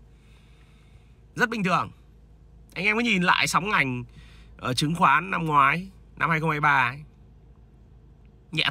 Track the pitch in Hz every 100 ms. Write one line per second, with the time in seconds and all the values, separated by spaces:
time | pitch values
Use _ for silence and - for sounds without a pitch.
0 | - - - - - - - - - -
1 | - - - - 226 233 185 165 110 -
2 | - - - - - - - - 208 220
3 | 240 190 175 - 139 165 196 196 135 123
4 | 120 - - - - - 117 127 151 165
5 | 170 143 190 180 160 147 135 160 190 -
6 | - - 139 160 160 147 147 143 120 143
7 | 151 - - - - - - - - -
8 | - - - - - 156 151